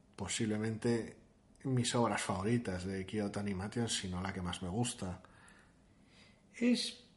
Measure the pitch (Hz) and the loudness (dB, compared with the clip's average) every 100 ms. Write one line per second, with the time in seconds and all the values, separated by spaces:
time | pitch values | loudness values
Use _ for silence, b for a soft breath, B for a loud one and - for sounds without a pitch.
0 | - - 95 - 110 107 110 110 120 117 | -16 -8 -4 0 0 2 0 0 2 0
1 | 110 - - - _ - 135 127 120 123 | -2 -10 -20 -20 _ -8 0 2 2 4
2 | 113 101 - 98 101 120 104 90 95 95 | 4 2 0 0 2 2 2 -2 -2 -4
3 | 95 107 101 101 101 92 101 117 113 - | -2 -2 -2 -2 -2 -2 -2 -2 0 -2
4 | 92 90 95 92 87 85 92 101 120 - | -2 -2 -2 -2 -4 -4 -4 0 -2 -2
5 | 92 90 - b b b b b b b | -6 -8 -12 b b b b b b b
6 | b b b b b - 240 240 - - | b b b b b 2 4 4 2 -6
7 | - | -16